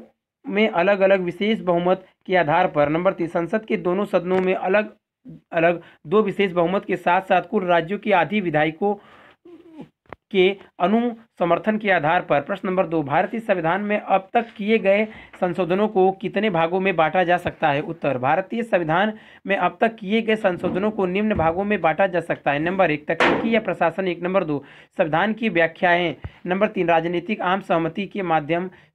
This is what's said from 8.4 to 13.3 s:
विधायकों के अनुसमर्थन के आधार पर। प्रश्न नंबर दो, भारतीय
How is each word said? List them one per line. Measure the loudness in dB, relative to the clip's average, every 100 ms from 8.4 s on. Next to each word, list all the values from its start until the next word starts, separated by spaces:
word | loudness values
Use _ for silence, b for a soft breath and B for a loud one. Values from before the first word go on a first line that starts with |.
विधायकों | 0 0 0 0 -4 -4 B B B B -20 -20 -20 -20 -20 _ _ -20 _
के | 2 2 0 B -4
अनुसमर्थन | 0 2 0 -6 _ -4 0 0 0 -2
के | 0
आधार | 2 2 0
पर। | 2 -2
प्रश्न | 0 -6 -2
नंबर | -2 0
दो, | -2
भारतीय | 0 0 0